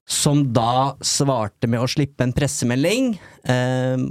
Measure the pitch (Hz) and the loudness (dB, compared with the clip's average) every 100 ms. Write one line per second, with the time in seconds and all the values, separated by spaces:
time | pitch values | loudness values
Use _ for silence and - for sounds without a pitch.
0 | - - 151 147 139 117 117 127 135 - | -8 -2 2 2 2 2 2 2 0 -2
1 | - - 139 127 104 - 117 117 127 - | -4 -2 0 0 -2 -4 -2 0 -2 -2
2 | 139 - 123 123 143 - 120 123 165 233 | -4 -2 -2 0 -2 -2 -2 0 0 2
3 | 262 196 - - - 127 127 127 127 131 | 0 -2 -10 -10 -2 0 0 0 0 -2
4 | 131 | -2